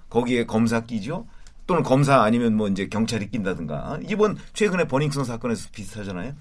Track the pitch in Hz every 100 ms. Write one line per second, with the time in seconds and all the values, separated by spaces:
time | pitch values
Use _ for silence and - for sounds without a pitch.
0 | - 117 123 123 117 110 117 113 113 117
1 | 101 175 233 - - - - 175 135 131
2 | 139 135 107 117 120 107 104 95 95 107
3 | 110 113 101 120 95 85 80 73 67 139
4 | - 202 214 147 - - 208 180 156 127
5 | 151 139 131 117 123 110 - - 95 107
6 | 98 92 107 147